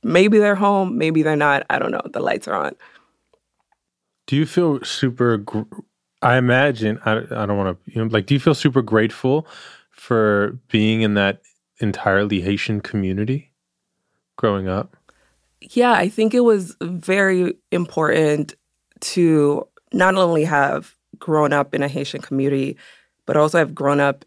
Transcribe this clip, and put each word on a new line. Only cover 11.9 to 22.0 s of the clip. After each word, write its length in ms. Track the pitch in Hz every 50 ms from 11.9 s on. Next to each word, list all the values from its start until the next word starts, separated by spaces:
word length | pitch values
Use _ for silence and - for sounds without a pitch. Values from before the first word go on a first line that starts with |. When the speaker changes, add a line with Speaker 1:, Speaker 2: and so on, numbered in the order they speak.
| 95 - - 101 95 98 104 104 104 95
Speaker 2:
Haitian 400 | 87 95 101 98 - - 110 104
community 680 | 101 - - 107 98 95 95 98 107 110 131 143 151 _ _ _ _ _ _ _ _ _ _ _ _ _ _ _ _ _ _ -
growing 300 | - 113 101 196 190 95
up? 280 | 92 202 214 - _ _ _ _ _ _ _ _ _ _ _ _ _ _
Speaker 1:
Yeah, 320 | - - - 240 240 247 233
I 140 | - - 190
think 260 | 214 - 220 220 214
it 80 | 247
was 340 | 247 233 220 202 185 170 - _
very 760 | - 170 180 175 160 - 185 196 196 190 190 180 180 175 - _ _ _
important 840 | - 175 175 160 - - 156 147 - - 160 151 147 151 151 - - _ _ _ _ _ _ _ _ _
to 680 | - - - 185 175 165 160 156 147 143 143 - - _ _ _ _ _
not 240 | - 214 185 185 185
only 280 | 190 185 175 170 160 151
have 520 | 165 156 143 139 139 139 147 170 - _ _ _ _ - -
grown 340 | - - 156 156 151 143
up 220 | 143 143 143 143 -
in 100 | 139 139
a 40 | 143
Haitian 340 | 135 143